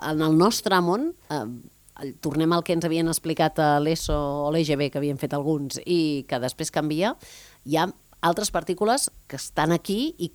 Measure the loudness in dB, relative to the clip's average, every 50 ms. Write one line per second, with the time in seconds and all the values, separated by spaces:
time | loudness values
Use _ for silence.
0 | 0 -2 0 2 4 4 6 6 6 6 4 0 0 2 2 4 4 2 2 0
1 | -2 -4 -6 -8 -10 -8 -6 -6 -6 -6 -8 -12 -14 -20 _ _ _ -20 -16 -14
2 | -12 -12 -10 -8 -6 -4 0 2 2 2 2 2 2 0 0 0 0 0 0 0
3 | 0 0 0 -2 -2 -2 0 2 2 2 2 2 2 4 4 4 2 2 0 -2
4 | -2 -2 -2 -2 -2 -2 -2 -2 -2 0 0 0 2 2 0 0 0 -2 -2 -2
5 | -2 -2 -2 -2 -4 -4 -2 -2 0 0 0 0 -2 -6 -8 -6 -2 0 2 2
6 | 2 2 0 -2 -4 -4 -4 -2 -2 -4 -4 -6 -8 -4 -4 -2 -2 -2 0 0
7 | 0 -2 -2 -6 -12 -20 -20 -20 -20 -20 -20 _ -6 -2 0 0 0 0 -4 -8
8 | _ _ _ -2 0 0 0 0 -2 -2 -2 -4 -4 -4 -4 0 0 0 0 0
9 | -2 -4 -6 -10 -16 -14 -14 -12 -12 -6 -2 0 2 2 2 0 0 -2 -4 -2
10 | -2 -4 -4 -6 -8 -6 -4